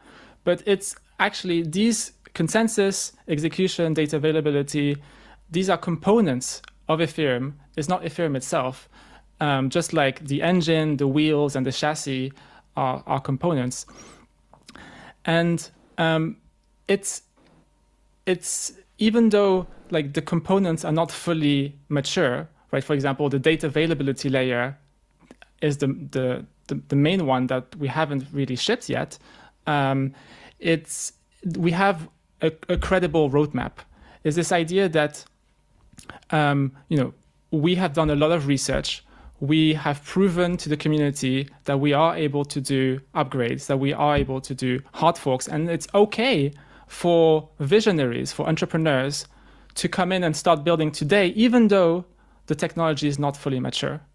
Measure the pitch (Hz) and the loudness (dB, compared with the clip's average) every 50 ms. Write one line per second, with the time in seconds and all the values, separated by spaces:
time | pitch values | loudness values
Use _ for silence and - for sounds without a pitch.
0 | _ - - - - - - _ _ 175 175 175 - 208 202 190 - - - - | _ -20 -20 -20 -20 -20 -20 _ _ -2 -2 0 0 0 0 0 -2 -6 -12 -12
1 | - _ _ - 185 208 - - - 185 170 170 170 156 151 190 220 233 220 - | -16 _ _ -2 -2 -2 -2 -4 -4 -2 -2 -2 -2 -2 0 2 2 2 2 0
2 | - - - _ _ - - - 165 156 - 220 226 220 - 214 196 196 190 - | -4 -8 -12 _ _ -12 -4 -4 -2 0 2 2 2 2 2 2 2 2 0 -2
3 | - - - _ _ - 165 147 156 160 - - 185 180 - - 170 160 156 160 | -6 -8 -10 _ _ -4 -2 -2 -2 -2 0 0 0 0 0 0 0 0 2 0
4 | 156 147 160 151 143 156 156 156 147 151 143 143 143 143 - 147 143 143 143 143 | 0 0 0 0 0 0 0 2 2 2 0 0 0 -2 -2 0 0 0 -2 -4
5 | - - - - - - - - _ - 165 180 190 190 180 170 - 185 165 151 | -6 -14 -20 -20 -20 -20 -20 -20 _ -6 -4 -2 0 2 0 0 0 -2 -4 -2
6 | - 190 208 233 214 151 127 127 - - - - - - - _ _ - 156 160 | 2 4 4 4 4 2 0 -2 -4 -6 -10 -12 -16 -20 -20 _ _ -2 0 0
7 | 170 156 - - 156 135 123 120 131 143 143 - - _ _ 160 151 156 180 180 | 0 -2 -2 0 0 0 0 0 -2 -6 -8 -12 -18 _ _ -8 -4 -2 -2 -2
8 | - 165 - - 170 156 139 131 - - 180 156 127 131 135 - - _ _ - | -4 -6 -4 -4 -2 -2 -2 -4 -4 -2 -2 -2 -2 -2 -4 -8 -14 _ _ -20
9 | - - - - _ _ _ - 156 147 139 135 131 131 - 175 165 - 170 160 | -20 -20 -20 -20 _ _ _ -4 -2 0 0 0 0 0 0 -2 -2 0 0 2
10 | 143 135 131 - 156 139 139 151 160 170 185 180 156 165 165 160 156 156 147 135 | 2 2 0 -2 -6 -4 -4 -2 0 2 2 2 2 2 2 2 2 0 0 0
11 | 143 139 131 151 156 156 151 147 147 139 139 135 131 135 131 - - 151 156 156 | 0 0 2 2 2 2 2 2 0 0 0 -2 -2 -2 -2 -2 -2 -2 -2 -4
12 | - 139 135 131 127 135 135 - - - - - _ _ _ 139 135 127 131 139 | -6 -6 -6 -6 -6 -8 -10 -14 -20 -20 -20 -20 _ _ _ -4 -2 -2 -2 -4
13 | - - 139 139 - - 135 135 - 175 165 131 123 123 - - - - - - | -6 -4 -4 -4 -2 -4 -4 -2 -2 -2 0 0 -2 -4 -6 -10 -12 -16 -20 -20
14 | - - - - _ _ _ _ _ _ - _ _ - - - - - - - | -20 -20 -20 -20 _ _ _ _ _ _ -20 _ _ -20 -20 -20 -20 -20 -20 -20
15 | - - - _ - - 160 170 170 170 170 160 - - - _ _ _ _ - | -20 -20 -20 _ -4 0 2 2 2 2 0 -2 -4 -10 -18 _ _ _ _ 0
16 | 165 165 160 160 160 165 - - _ _ _ _ _ _ _ _ _ - 196 196 | 0 2 2 2 0 -2 -6 -10 _ _ _ _ _ _ _ _ _ -2 -2 -2
17 | - - - - - _ _ _ _ _ _ _ _ _ _ _ _ _ _ _ | -2 -6 -10 -10 -14 _ _ _ _ _ _ _ _ _ _ _ _ _ _ _
18 | _ _ _ _ _ 185 185 180 - - - - - - - - - _ _ - | _ _ _ _ _ -4 -4 -2 -4 -6 -8 -6 -8 -10 -12 -14 -20 _ _ 0
19 | 214 220 214 240 233 220 208 208 202 196 185 185 175 - - - - - 170 160 | 0 2 4 4 4 4 6 4 4 4 4 2 0 -4 -12 -20 -10 -4 -2 -2
20 | 147 143 143 165 156 - 175 165 160 - 190 196 196 170 160 160 - 160 151 160 | -2 -2 -4 -6 -4 -2 -2 -2 0 2 2 2 2 2 0 -2 -2 -2 0 0
21 | 165 165 - - - 175 170 160 151 147 143 139 139 143 143 - _ - 147 143 | 0 -2 -4 -6 -4 -2 -2 0 2 2 2 0 0 -4 -8 -14 _ -4 -2 -2
22 | 139 - - 196 165 127 123 139 160 - _ _ _ _ - 139 135 - 151 139 | -2 -2 0 0 2 2 0 -2 -6 -10 _ _ _ _ -4 -4 -2 -2 -2 0
23 | 135 143 139 131 147 139 135 139 123 160 165 156 - 147 127 151 160 165 160 143 | 0 0 0 0 -2 0 0 0 2 2 2 2 0 -2 0 0 0 0 0 0
24 | 139 139 131 - - 139 131 131 127 127 123 120 120 135 139 - _ _ _ _ | -2 -2 -4 -2 -2 -2 0 0 0 0 0 -2 -2 -4 -6 -12 _ _ _ _
25 | _ _ _ _ _ - - _ - _ _ _ - 151 139 143 143 135 135 - | _ _ _ _ _ -20 -20 _ -20 _ _ _ -2 -2 0 0 0 -2 -2 -4
26 | 147 135 - 135 127 127 123 - - - _ _ _ - 147 143 - - 139 143 | -8 -8 -4 -4 -2 -2 -4 -6 -8 -14 _ _ _ -8 -8 -8 -4 -2 2 2
27 | 143 156 185 190 165 131 131 127 127 127 135 131 127 - - 170 143 131 123 156 | 4 4 2 2 0 0 0 0 0 0 -2 -4 -4 -8 -10 -8 -8 -4 -2 -2
28 | 160 143 143 135 135 143 147 143 135 131 127 123 - - 156 151 - - 135 135 | -2 -2 -2 -4 -6 -6 -4 -4 -4 -2 -4 -4 -2 -2 -2 -2 -4 -4 -6 -4
29 | - 139 - - _ - - - - - _ _ _ 156 147 147 139 135 135 135 | -6 -6 -10 -16 _ -20 -20 -20 -20 -20 _ _ _ -2 0 0 2 0 0 0
30 | 135 135 135 - - - - - - - - _ - 170 165 160 165 - - - | -2 -4 -6 -10 -18 -20 -20 -20 -20 -20 -18 _ -2 0 0 0 -2 -6 -12 -10
31 | - - - _ _ _ _ _ - 180 160 - 165 175 165 180 196 202 190 160 | -10 -12 -12 _ _ _ _ _ -8 -6 -4 -2 0 0 2 2 2 2 0 -2
32 | 160 - _ _ _ _ _ _ - 160 160 - - - 175 165 - - 185 185 | -6 -14 _ _ _ _ _ _ -2 -2 -2 -4 -4 -4 -2 -2 0 2 2 2
33 | 180 170 151 165 151 135 131 147 151 147 147 156 - - - - - _ _ - | 2 2 2 2 2 2 2 2 2 2 0 -4 -6 -6 -8 -14 -20 _ _ -20
34 | - - - - - 160 147 175 165 - 185 175 165 160 180 190 196 180 156 156 | -20 -20 -18 -6 -4 -2 0 0 0 2 2 0 0 0 2 2 2 2 2 2
35 | 151 147 - - - - _ _ _ _ _ _ _ _ _ _ _ _ _ - | 0 0 -2 -8 -18 -20 _ _ _ _ _ _ _ _ _ _ _ _ _ -20
36 | - - - - - - - 156 147 143 143 143 139 131 - - - - 170 143 | -20 -20 -20 -20 -8 -2 0 2 2 4 2 2 0 -2 -4 -8 -6 -2 0 0
37 | 123 - - _ _ _ _ _ _ _ - 151 143 175 180 175 190 170 139 165 | 0 0 -4 _ _ _ _ _ _ _ -2 0 2 2 2 2 0 0 0 2
38 | 160 151 147 143 151 156 170 170 139 143 139 131 - - 131 139 139 - - - | 2 2 2 4 4 4 2 2 2 0 0 0 0 -2 -2 -2 -4 -4 -8 -10
39 | - _ - - - - - - 139 135 156 160 156 156 156 151 - 151 143 143 | -12 _ -20 -20 -20 -20 -12 -8 -2 0 2 4 4 4 2 0 0 -2 -2 -4
40 | - - - 185 196 196 165 175 180 175 180 170 - 151 151 147 - 156 151 151 | -6 -4 0 2 2 2 2 2 0 0 0 -4 -4 -4 -4 -2 0 0 0 2
41 | 147 143 139 - - 131 131 135 139 - - - _ - 139 135 143 147 143 143 | 2 0 -2 -2 -2 -2 -2 -2 -4 -6 -10 -10 _ -2 -2 0 2 2 2 4
42 | 160 165 170 170 156 147 139 143 143 143 - 147 135 - 139 131 131 131 127 135 | 2 2 2 0 -2 -2 -2 -4 -4 -4 -6 -6 -4 -2 0 0 0 0 -2 -4
43 | - _ - 170 147 135 - 131 120 113 131 135 - - 143 135 135 139 143 - | -8 _ -4 -4 -2 -2 -2 -4 -2 -2 -4 -6 -4 -4 -2 0 0 -2 -2 0
44 | 147 147 147 143 135 131 135 135 135 - 135 123 135 127 123 127 - - - - | 0 2 2 2 0 -2 -4 -6 -6 -8 -8 -4 -2 -2 -2 -4 -6 -10 -6 0
45 | 156 165 170 - - 143 131 127 - - - 151 160 170 165 156 - - - 202 | 2 2 2 2 0 -2 -2 -2 -2 -4 -4 -4 -2 -2 -4 -4 -4 0 2 4
46 | 208 208 - - 226 269 226 156 139 143 - - - - - - - - - - | 4 4 2 0 0 0 2 0 0 -2 -4 -8 -16 -20 -20 -20 -20 -20 -10 -2
47 | - 175 170 165 165 160 156 156 156 - _ - 147 135 185 220 214 220 185 156 | 0 2 4 6 6 6 6 4 2 -4 _ -8 0 2 2 4 4 4 2 2
48 | 135 123 117 127 131 139 - - 147 160 160 - - - - 165 160 160 139 127 | 0 0 -2 -4 -6 -6 -6 -4 -2 -2 -2 -2 -2 -2 -2 0 2 2 2 2
49 | 131 143 143 - - - - - - - - - - - - - - - - - | 0 -2 -4 -8 -10 -12 -18 -20 -20 -20 -20 -20 -20 -14 -8 -6 -4 -2 -2 -2
50 | 180 180 190 185 180 160 156 - - 180 165 151 143 170 170 160 156 151 147 - | 0 0 0 0 0 0 -2 0 2 2 2 4 4 2 2 2 2 -2 -2 -4
51 | 151 143 196 208 190 175 - 208 233 247 233 247 226 202 202 196 180 165 165 180 | 0 2 4 4 4 2 2 2 2 4 6 6 6 6 6 6 6 4 2 0
52 | 175 - _ _ _ _ _ _ _ - 156 147 185 160 - 170 165 160 151 143 | -4 -8 _ _ _ _ _ _ _ -6 -4 -2 -2 -4 -2 0 0 0 0 0
53 | 151 147 143 139 147 139 139 - - 143 135 127 127 127 - - 139 139 139 160 | 0 -2 -2 0 -2 -2 -4 -4 -4 -4 -4 -2 -4 -4 -4 -4 -4 -4 -6 -8
54 | - _ _ | -12 _ _